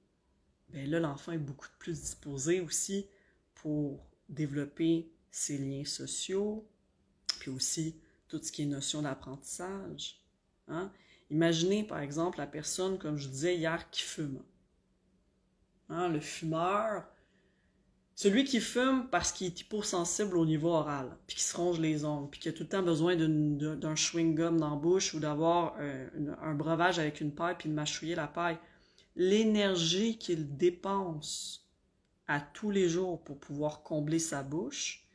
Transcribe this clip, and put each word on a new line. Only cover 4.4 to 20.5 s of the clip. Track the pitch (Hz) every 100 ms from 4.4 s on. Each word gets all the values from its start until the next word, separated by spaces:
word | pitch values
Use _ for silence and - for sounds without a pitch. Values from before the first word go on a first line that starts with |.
| 147 143 143 - 165 165 165 _ _
ses | - - 143
liens | 135 139
sociaux, | 143 - 131 - - 190 208 214 - _ _ _ _ _ - -
puis | 139
aussi | 131 - 165 160 156 - _ _
tout | 156
ce | -
qui | -
est | 147
notion | 143 - 151
d'apprentissage. | 147 135 - 143 - - 180 196 180 147 - - _ _ _ _ -
Hein ? | 156 196 - _ - _
Imaginez, | 151 165 160 180 208
par | 214 156
exemple, | 139 147 175 180
la | 143
personne, | 151 147 - 185 185
comme | 156 147
je | 139
disais | 135 170 175
hier, | 160 170 -
qui | -
fume. | - - 147 131 - _ _ _ _ _ _ _ _ _ _ _ _ _ -
Hein, | 165 175
le | 151
fumeur, | - - 165 160 180 208 220 190 - - _ _ _ _ _ _ _ _ _ -
celui | 202 214
qui | 269 226
fume | - 240 262 262 240
parce | - -
qu'il | - 180
est | -
hyposensible | - 214 202 185 170 - 208 175
au |
niveau | 160